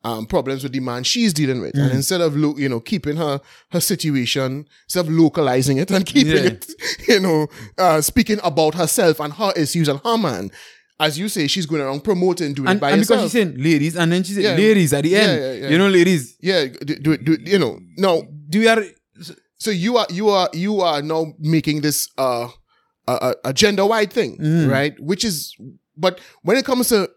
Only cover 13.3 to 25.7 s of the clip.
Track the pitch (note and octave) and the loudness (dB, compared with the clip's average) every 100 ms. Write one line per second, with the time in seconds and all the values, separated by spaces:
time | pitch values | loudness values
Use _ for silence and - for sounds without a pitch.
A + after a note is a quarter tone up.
13.3 | A#3+ F#3 C3 D3+ D3+ D3+ E3+ E3 F3+ F3+ | 0 0 -2 2 2 0 0 0 0 -2
14.3 | G3+ G3+ E3+ G#3+ G#3 D#3 C#3+ D#3 F#3+ G#3 | -2 0 2 4 4 4 2 2 2 2
15.3 | E3 C3+ A#2+ C#3 D#3+ G3 F#3 F3 E3+ A#2+ | 0 -4 -6 0 2 4 4 4 2 -2
16.3 | _ E3+ F#3 C3+ - C#3+ D3+ D3 D3 C3 | _ -2 0 -2 -6 -8 -4 0 0 0
17.3 | D#3+ D#3+ G3 B2+ E2+ F2 E2 F#3+ E3 - | -2 2 0 0 -4 -16 -2 0 0 -2
18.3 | - D3 F#3+ A3+ A3 F#3+ _ _ _ E3+ | -20 -4 2 2 2 -2 _ _ _ -20
19.3 | - _ _ A3 F#3+ G3 A#3+ G#3 F3 G#3 | -20 _ _ -4 -2 0 0 -2 -2 0
20.3 | G3 F3+ D#3+ F#3+ G#3 F3 D3 D3 D#3+ D#3+ | 2 0 -2 -4 0 0 0 -2 -4 -4
21.3 | D#3 D#3 D#3+ D#3 D3 D3 C#3 - - C3 | -6 0 0 0 -2 -2 -4 -6 -2 -2
22.3 | A#2+ A#2 - _ _ _ _ - B2 B2+ | -2 -6 -14 _ _ _ _ -6 -2 -2
23.3 | - - C3+ G#3 G3+ G3+ A3 G3+ B3 D3+ | -2 -4 2 2 4 2 2 0 -2 -4
24.3 | - D3+ E3 D3+ C3+ D3 - C#3+ F#3+ A3+ | -4 0 2 2 2 -2 -6 -6 -4 -2
25.3 | D#3 - - B2+ | -6 -10 -16 -20